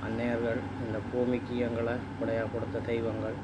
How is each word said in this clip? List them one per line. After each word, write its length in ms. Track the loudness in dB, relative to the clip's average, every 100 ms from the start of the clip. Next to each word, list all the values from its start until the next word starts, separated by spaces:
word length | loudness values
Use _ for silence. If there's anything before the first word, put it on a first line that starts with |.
அன்னையர்கள் 580 | -2 0 2 2 2 0 -2 -4
இந்த 220 | -2 -2 0
பூமிக்கு 520 | 2 2 2 0 0
எங்களை 360 | 0 2 2 0 -2
கொடையா 320 | -2 0 0 0
கொடுத்த 380 | -2 -2 -2 0
தெய்வங்கள் 520 | 0 2 0 -2 -4